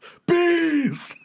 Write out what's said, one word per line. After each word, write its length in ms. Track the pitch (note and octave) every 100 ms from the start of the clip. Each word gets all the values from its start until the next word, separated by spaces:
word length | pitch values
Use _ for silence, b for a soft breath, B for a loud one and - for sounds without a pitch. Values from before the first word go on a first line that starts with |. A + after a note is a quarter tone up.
<laughs> 260 | - - -
bees! 880 | F4 F4 E4+ E4 D4+ C4+ - - -